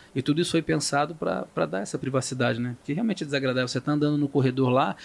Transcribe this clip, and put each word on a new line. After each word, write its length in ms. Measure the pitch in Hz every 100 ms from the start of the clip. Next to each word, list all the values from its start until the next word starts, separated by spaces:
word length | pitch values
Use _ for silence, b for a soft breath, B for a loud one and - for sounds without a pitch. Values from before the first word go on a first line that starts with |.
| B 139
E 60 |
tudo 200 | 151 151
isso 100 | 175
foi 120 | 165
pensado 500 | 156 156 - 143 151
pra, 300 | 165 170 -
pra 220 | - 165 160
dar 140 | 185
essa 160 | 202 -
privacidade, 640 | 131 131 - 127 120 117
né? 160 | 123 117
Porque 120 | -
realmente 320 | 156 226 -
é 20 | 147
desagradável, 420 | 139 131 127 123
você 120 | 127
tá 120 | 147
andando 260 | 147 147 147
no 100 | 143
corredor 420 | 143 127 131 127
lá, 260 | 127 180 -